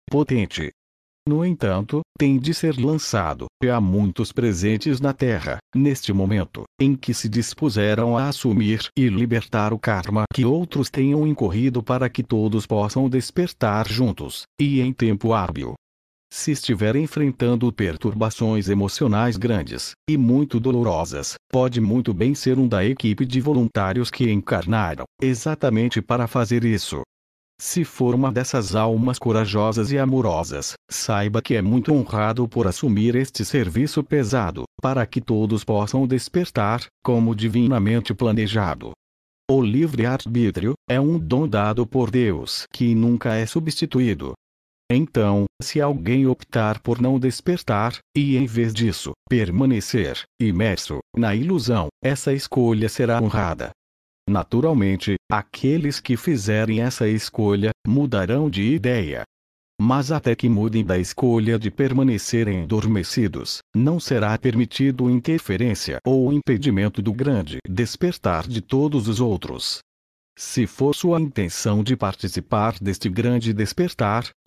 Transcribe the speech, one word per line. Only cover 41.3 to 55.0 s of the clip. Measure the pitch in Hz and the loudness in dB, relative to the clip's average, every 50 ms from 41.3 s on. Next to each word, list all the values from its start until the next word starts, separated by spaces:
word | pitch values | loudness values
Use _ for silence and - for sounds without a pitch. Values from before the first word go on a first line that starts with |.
| 247 254 120 113 | 0 0 2 2
dado | 104 104 101 107 110 120 120 | 2 0 2 2 0 0 -2
por | 113 - 131 123 110 | 0 0 0 0 2
Deus | 107 127 120 107 87 73 62 - - - - - | 2 2 2 2 0 -2 -4 -6 -8 -10 -10 -12
que | - - 127 117 117 | -4 0 2 2 4
nunca | 110 113 120 120 117 - - 110 | 4 4 4 2 2 0 0 0
é | 110 113 | 0 -2
substituído. | 110 - 170 160 160 147 - 165 156 - 127 127 117 95 73 69 67 - - _ _ _ _ _ _ _ _ _ _ | -2 -2 -4 -4 -2 -4 -4 -4 -2 0 0 2 2 0 -2 -4 -10 -10 -12 _ _ _ _ _ _ _ _ _ _
Então, | 120 131 160 - - 120 107 101 101 101 101 98 - _ | 0 0 0 2 0 2 2 4 4 2 0 0 -4 _
se | - - - 151 | -12 -4 -2 0
alguém | 143 143 143 135 85 98 123 135 135 131 | 0 0 0 -2 -2 0 2 2 4 2
optar | 127 - - - - 123 110 107 107 - | 2 0 -4 -4 -2 0 0 0 -2 -2
por | - 117 120 120 | -2 -4 0 0
não | 120 127 135 131 | 2 2 2 2
despertar, | 127 131 117 - - - 180 175 - - 110 101 107 117 - - - _ _ | 0 0 -2 -2 -2 -2 -2 -2 -2 -2 0 0 0 -2 -4 -6 -14 _ _
e | 143 143 143 135 127 | 0 2 2 2 2
em | 139 | 2
vez | 120 110 117 117 113 110 | 0 0 0 0 0 0
disso, | 104 117 110 85 - - 69 65 - _ - | 0 0 0 0 -2 -8 -12 -12 -14 _ 0
permanecer | 127 120 107 90 85 104 135 135 127 104 - - - 117 92 69 62 - - - _ _ | 0 2 2 2 2 2 2 4 2 2 0 -2 -2 0 0 -2 -4 -8 -12 -16 _ _
imerso | 117 107 87 87 110 110 92 - - - 76 67 - - - | 0 2 2 2 2 2 0 -2 -4 -6 -8 -8 -10 -6 -2
na | 117 117 107 101 | 0 0 2 2
ilusão, | 110 135 175 190 165 113 117 120 104 82 76 - _ | 0 0 0 0 0 0 2 0 0 0 -2 -6 _
essa | - 131 139 - - 147 | -2 -2 -2 0 0 -2
escolha | 135 139 - - - 139 123 117 113 107 110 107 | -2 -2 -4 -2 0 2 2 4 4 2 0 -2
será | - - 127 117 117 117 | 0 0 0 0 2 2
honrada. | 113 107 - 110 98 85 80 - 60 - - _ _ _ _ _ _ _ _ _ _ - | 0 0 0 0 0 -2 -4 -4 -8 -10 -12 _ _ _ _ _ _ _ _ _ _ -2
Naturalmente, | 101 95 80 - - 117 139 160 156 127 98 98 95 92 | 0 0 0 0 0 0 2 2 2 2 2 2 0 0